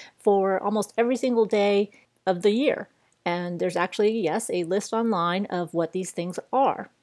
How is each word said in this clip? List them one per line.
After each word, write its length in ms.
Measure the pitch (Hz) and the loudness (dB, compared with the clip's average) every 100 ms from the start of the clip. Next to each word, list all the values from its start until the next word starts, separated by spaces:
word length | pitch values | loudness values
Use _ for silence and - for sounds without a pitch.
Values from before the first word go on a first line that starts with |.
| - _ | -20 _
for 420 | - 196 190 190 | 2 2 2 0
almost 320 | 202 214 196 - | 0 -2 -2 -2
every 180 | 240 254 | 0 0
single 300 | 262 233 220 | 0 2 2
day 460 | 208 202 202 202 - _ _ - | 2 2 2 0 -6 _ _ -4
of 160 | 180 | 0
the 80 | 202 | 2
year. 380 | 220 285 - - _ _ _ | 2 2 0 -4 _ _ _
And 360 | - 175 175 175 | -4 -4 -4 -4
there's 160 | 180 170 | -2 0
actually, 420 | 180 - 208 226 | -2 0 0 2
yes, 320 | 170 185 - | 0 -2 -2
a 140 | 180 | -4
list 280 | 165 190 - | -2 -2 -2
online 540 | 226 226 196 170 185 202 | -2 0 0 0 0 -2
of 260 | 180 165 | -4 -4
what 200 | 170 165 | -2 -2
these 180 | 185 180 | -4 -6
things 300 | - 175 175 - | -6 -6 -8 -4
are. 380 | 254 262 - - _ | 0 2 0 -8 _